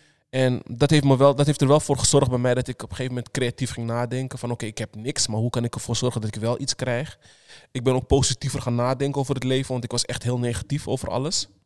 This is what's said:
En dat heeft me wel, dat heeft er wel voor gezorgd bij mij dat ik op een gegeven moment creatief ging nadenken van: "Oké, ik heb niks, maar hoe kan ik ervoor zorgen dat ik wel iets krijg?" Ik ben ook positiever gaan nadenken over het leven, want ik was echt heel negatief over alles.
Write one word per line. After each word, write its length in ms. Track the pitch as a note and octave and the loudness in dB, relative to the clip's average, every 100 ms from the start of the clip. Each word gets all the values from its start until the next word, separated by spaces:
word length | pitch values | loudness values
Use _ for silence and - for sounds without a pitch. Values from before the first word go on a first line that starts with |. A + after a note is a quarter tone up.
| _ _ _ | _ _ _
En 320 | C3 B2+ B2 - | 0 2 2 -4
dat 200 | A#2+ C#3+ | 0 4
heeft 140 | D3+ | 6
me 120 | C#3 C3 | 6 6
wel, 180 | C#3 | 6
dat 120 | C#3 D3 | 6 2
heeft 140 | - | 4
er 80 | C3+ | 4
wel 120 | D3+ | 4
voor 180 | - C3 | 4 0
gezorgd 320 | - C#3 B2+ | 4 4 4
bij 80 | B2 | 2
mij 160 | B2+ | 2
dat 140 | B2 B2+ | 0 -2
ik 140 | - | -8
op 80 | - | -10
een 60 | - | -8
gegeven 180 | C3 | -6
moment 160 | B2 - | -6 -6
creatief 380 | C#3 A#2+ - B2+ | -2 -2 -2 -6
ging 140 | - A#2 | -4 -4
nadenken 520 | A#2 A#2+ B2+ C3 - | -2 -2 -4 -6 -6
van: 120 | A#2+ | -6
"Oké, 160 | A#2 A2 | -6 -6
ik 120 | - | -8
heb 160 | G#2+ | -10
niks, 320 | G#2+ B2 - - | -8 -6 -2 -2
maar 120 | G#2+ | 0
hoe 120 | A#2 | 0
kan 140 | A#2+ | 0
ik 100 | A#2+ | -2
ervoor 220 | - - A2+ | -4 -4 -2
zorgen 240 | B2 A#2 | 0 -2
dat 140 | G#2+ | -6
ik 60 | G#2 | -4
wel 200 | A#2 B2 | -4 -2
iets 140 | C3+ - | -4 -4
krijg?" 420 | B2 A#2+ D#3 - _ _ _ - _ | -2 -2 -4 -12 _ _ _ -20 _
Ik 140 | B2+ | -2
ben 100 | B2+ | 0
ook 120 | B2+ - | 0 2
positiever 560 | C#3 - B2+ C3+ C3+ | 2 2 -2 -4 -4
gaan 120 | B2+ | -2
nadenken 460 | A#2+ B2 C3 C#3 C#3 | 0 0 0 -2 -2
over 140 | C3+ | -2
het 100 | C3 | -2
leven, 280 | C3 C3+ C3 | 0 0 0
want 120 | B2+ | -4
ik 60 | A#2 | -2
was 140 | A#2+ | -4
echt 180 | - B2 | -4 -4
heel 160 | B2 B2 | -2 0
negatief 500 | A#2+ A#2 - C#3+ - | -2 -2 -4 -4 -2
over 200 | C3 - | -4 -2
alles. 400 | A#2 D3 - - _ | -4 -2 -4 -6 _